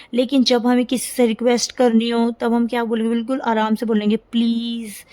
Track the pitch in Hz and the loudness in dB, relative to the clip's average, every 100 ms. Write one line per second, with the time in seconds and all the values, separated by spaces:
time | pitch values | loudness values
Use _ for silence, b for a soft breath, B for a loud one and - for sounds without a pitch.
0 | B 233 247 277 240 247 233 247 247 254 | B -2 0 2 2 2 2 2 0 -2
1 | - - 240 220 233 240 - - 247 226 | -4 0 0 2 0 0 -2 0 2 4
2 | 233 233 233 233 240 233 233 240 226 226 | 2 0 0 -2 -2 0 0 -2 -2 -2
3 | 226 233 226 269 - 220 220 214 226 214 | -2 -2 -2 -4 -2 0 0 -2 0 0
4 | 208 220 - 233 233 233 233 233 220 196 | 2 -2 -2 -2 0 0 -4 -8 -10 -14
5 | - | -20